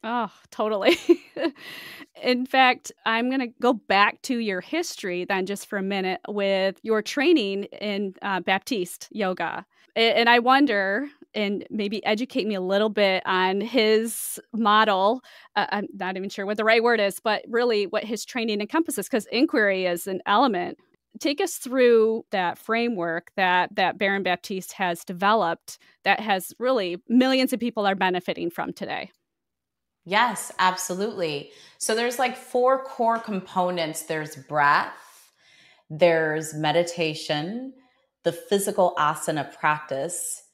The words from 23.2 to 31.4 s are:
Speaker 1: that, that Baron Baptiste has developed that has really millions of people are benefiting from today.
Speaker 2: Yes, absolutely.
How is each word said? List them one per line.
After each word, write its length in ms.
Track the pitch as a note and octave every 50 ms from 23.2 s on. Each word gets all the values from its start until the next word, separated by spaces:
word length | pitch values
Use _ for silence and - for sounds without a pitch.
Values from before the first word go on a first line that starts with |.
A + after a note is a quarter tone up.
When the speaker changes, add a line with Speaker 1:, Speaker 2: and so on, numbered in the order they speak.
| _ - _
Speaker 1:
that, 380 | - F#3+ F3+ F3+ F3+ F3 - -
that 240 | - F#3+ E3+ - -
Baron 240 | G#3+ G3 G3 G3
Baptiste 520 | F#3+ F#3 F3 F3 - - G3+ F#3+ F3+ - -
has 300 | - G3 F3+ F3 E3+ -
developed 720 | - F#3+ F3 G3 G3 G#3+ A3+ F#3+ E3 E3+ - _ - - _ _ _ _ _ _
that 160 | F#3 G3 -
has 340 | G#3+ A3 G3+ F#3+ F3 - - _
really 440 | A3+ B3+ C4 A#3+ G3 F3 F3 F3+ _ _
millions 440 | A3+ B3+ B3+ C4 C4 C4 C4 B3+
of 60 | B3+ G#3+
people 280 | A#3 A#3+ A3+ A3+ G3+
are 80 | G3 F#3+
benefiting 560 | F#3+ G3 F#3 F3+ F3+ F3 - F3 - F3 E3+
from 220 | - - E3 -
today. 380 | F3+ - F#3+ - - - C#2 - _ _ _ _ _ _ _ _ _ _ _ _ _ _ _ _ _ _ _ E3+
Speaker 2:
Yes, 440 | F#3+ G#3+ A#3+ B3 G3+ - - - - -
absolutely. 920 | F#3 F#3 F3+ - - - F3+ F3+ G3+ A#3 G#3+ F#3+ F3 D#3 D3 C#3+